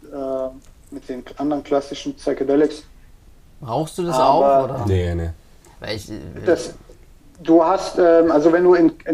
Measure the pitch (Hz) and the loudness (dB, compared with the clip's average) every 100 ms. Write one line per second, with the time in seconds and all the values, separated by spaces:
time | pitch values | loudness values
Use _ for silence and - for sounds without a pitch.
0 | - 147 135 131 131 131 - - - 139 | -14 -10 -8 -6 -8 -12 -20 -20 -18 -18
1 | - 127 - - 143 143 - 139 - 139 | -12 -14 -14 -8 -4 -4 -2 -4 -4 -12
2 | 147 - 151 - 135 143 147 - - - | -12 -8 -6 -4 0 2 2 -2 -18 -20
3 | - - - - _ - 123 127 160 - | -20 -20 -20 -20 _ -18 -6 -6 -6 -6
4 | 170 127 139 156 139 135 127 117 98 92 | -4 2 2 4 4 2 0 -4 -2 0
5 | 87 85 82 - _ - _ - - 107 | 0 -4 -6 -10 _ -20 _ -16 -10 -10
6 | - 107 - - 180 165 - - - - | -10 -14 -14 -6 -2 -2 -2 -14 -20 -20
7 | - - - - 160 165 160 190 - - | -20 -20 -20 -10 2 4 4 0 -2 2
8 | 170 165 165 151 165 170 180 180 160 - | 4 6 4 4 4 4 4 6 4 0
9 | 175 | -2